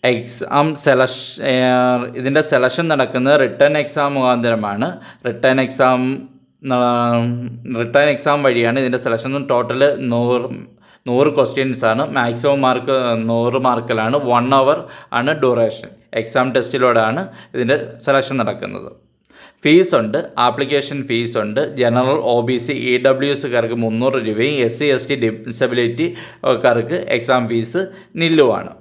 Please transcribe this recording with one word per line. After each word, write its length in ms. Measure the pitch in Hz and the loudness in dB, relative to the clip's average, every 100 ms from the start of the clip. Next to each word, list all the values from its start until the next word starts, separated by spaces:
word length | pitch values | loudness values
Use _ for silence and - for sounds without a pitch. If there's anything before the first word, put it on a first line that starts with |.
| 127 | 0
എക്സാം 580 | 120 117 - - 139 156 151 | -2 -4 -10 -2 0 0 0
സെലക്ഷ-, 560 | - 127 127 - - - 135 | 2 4 2 -2 -12 -6 -2
ഏർ, 480 | 127 127 127 127 123 123 120 | 2 2 2 2 0 -4 -6
ഇതിൻ്റെ 240 | 127 143 151 | 0 0 2
സെലക്ഷൻ 340 | 135 127 147 165 | 2 2 0 -2
നടക്കുന്നത് 440 | 147 127 127 131 147 | 0 0 0 2 4
റിട്ടേൺ 320 | 131 - 143 151 | 2 4 2 2
എക്സാം 320 | 147 156 143 139 | -2 -2 -2 0
മുഖാന്തരമാണ്. 720 | 127 123 117 113 104 101 143 180 - - 123 | 2 2 0 0 -2 -4 -4 -6 -16 -10 -8
റിട്ടേൺ 300 | 113 135 131 | 0 2 2
എക്സാം, 380 | 127 - 131 127 127 135 - - _ _ 139 123 | 0 2 2 2 0 -4 -10 -20 _ _ -4 0
ആ, 20 | 123 120 120 117 120 120 123 - - 117 | 2 2 0 0 0 -4 -8 -12 -8 -6
റിട്ടേൺ 280 | 117 143 147 | 0 2 2
എക്സാം 320 | 135 151 147 139 | 0 0 2 2
വഴിയാണ് 320 | 120 117 127 | 2 2 0
ഇതിൻ്റെ 180 | 127 123 127 | 0 -2 -2
സെലക്ഷൻ. 280 | 117 135 139 135 | -2 -2 -6 -2
ടോട്ടൽ 320 | 123 117 123 143 143 131 | -2 0 2 2 2 -2
നൂറ്, 360 | 117 120 123 127 123 - _ _ _ - | 0 0 0 -2 -10 -16 _ _ _ -2
നൂറ് 220 | 123 151 143 | 2 4 4
ക്വസ്റ്റ്യൻസ് 460 | 131 120 131 117 113 | 0 0 -2 0 0
ആണ്. 140 | 110 156 143 | 0 0 0
മാക്സിമം 440 | 120 120 143 139 131 | -2 0 0 2 2
മാർക്ക് 300 | 123 123 131 123 113 113 | 0 0 0 0 -2 0
നൂറ് 280 | 117 117 131 127 | 0 0 0 0
മാർക്കിലാണ്. 500 | 117 120 113 110 143 127 | 0 -2 -2 0 0 2
വൺ 180 | 120 123 135 | 0 4 4
അവർ 180 | 135 156 - - - 120 | 4 0 -4 -20 -6 -2
ആണ് 100 | 127 156 | -2 0
ഡ്യൂറേഷൻ. 480 | 131 117 113 - - - _ 113 | 0 2 0 -2 -16 -20 _ -6
എക്സാം 240 | 110 135 127 123 | -2 0 0 0
ടെസ്റ്റിലൂടെയാണ് 680 | 113 135 127 113 110 113 190 - - 127 | -2 0 2 4 2 -2 -8 -14 -12 -4
ഇതിൻ്റെ 220 | 117 147 - - - | 0 0 -2 -8 0
സെലക്ഷൻ 300 | 139 131 135 | 0 0 -2
നടക്കുന്നത്. 460 | 107 101 98 98 - - _ _ _ - - _ 147 | -4 -4 -10 -12 -14 -20 _ _ _ -20 -20 _ 4
ഫീസ് 280 | 165 185 139 | 4 6 2
ഉണ്ട്, 180 | 110 135 170 - 123 | 0 -4 -6 0 0
ആപ്ലിക്കേഷൻ 500 | 120 139 143 139 139 127 | 0 -2 -2 -2 -8 -4
ഫീസ് 260 | 117 117 117 | -2 -2 -2
ഉണ്ട്. 180 | 107 107 151 143 | -2 -2 -4 0
ജനറൽ, 360 | 120 120 127 147 - | 2 2 2 0 2
ഒ 60 | 120 117 | 0 2
ബി 100 | 123 120 | -2 -2
സി, 80 | 135 120 | -4 0
ഇ 20 | 123 127 | 2 2
ഡബ്ല്യു 300 | 131 143 143 | 2 0 -2
എസുകാർക്ക് 400 | 139 120 113 120 113 | -2 -2 -2 -2 -2
മുന്നൂറ് 320 | 110 127 131 110 | 0 0 0 -4
രൂപയും 320 | 107 131 147 117 | -2 0 0 -2
എസ് 120 | 117 | 0
സി, 80 | 147 131 | 0 0
എസ് 120 | - | 0
ടി 60 | 139 113 110 - | -2 -2 -2 -12
ഡിസബിലിറ്റിക്കാർക്ക് 1500 | 117 127 123 120 120 165 - - - 127 120 127 117 117 175 - 123 | -2 0 0 0 -2 -6 -6 -18 -4 0 2 2 2 -2 -6 -2 -4
എക്സാം 260 | 120 127 113 | 0 0 2
ഫീസ് 300 | 117 113 175 190 - - - | -2 -2 -4 -6 -10 -16 -4
നില്ലുവാണ്. 520 | 165 160 131 95 92 - | 0 4 4 2 -6 -18